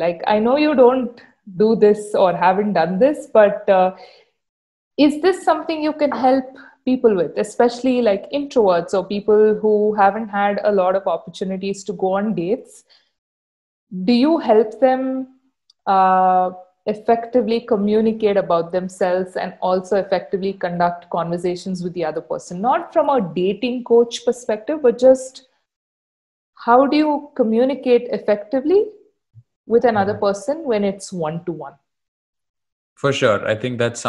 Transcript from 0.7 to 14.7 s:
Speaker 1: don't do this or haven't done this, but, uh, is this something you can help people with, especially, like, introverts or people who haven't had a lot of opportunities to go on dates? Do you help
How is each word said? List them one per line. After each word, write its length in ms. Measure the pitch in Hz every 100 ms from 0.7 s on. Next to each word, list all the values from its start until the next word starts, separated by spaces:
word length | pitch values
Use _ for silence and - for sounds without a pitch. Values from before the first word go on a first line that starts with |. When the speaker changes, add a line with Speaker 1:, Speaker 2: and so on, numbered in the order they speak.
| 269
Speaker 1:
don't 460 | 240 262 233 - - _ 202 180
do 180 | 220 220
this 380 | 208 208 208
or 200 | - 185 170 175
haven't 280 | 190 208
done 260 | 175 170 185
this, 280 | 269 294 - 226
but, 300 | 202 202 - 185
uh, 120 | 185 185 - _ _ _ _ _ _ _ _ -
is 240 | 285 294
this 220 | 370 370 -
something 320 | 311 302 311
you 120 | 302
can 180 | 302 294
help 340 | 240 254 269 262 - - _ 254
people 300 | 254 233 190
with, 220 | 147 202
especially, 640 | 208 - 240 240 262 247 226
like, 200 | 196 - 285
introverts 540 | 277 254 196 170 170
or 120 | 190 180
people 500 | 202 208 214 214 208
who 320 | 214 208 214
haven't 340 | 208 196 208 220
had 320 | 202 202 202 214
a 60 | 202
lot 140 | 185 190
of 100 | 196
opportunities 760 | 165 175 - 190 190 196 196 -
to 80 |
go 180 | 180 190 196
on 160 | 214 175
dates? 480 | 170 254 - - _ _ _ _ _ _ _ _ _ _ _ 185
Do 100 | 185 240 294
you 120 | 320
help 420 | 240 220 226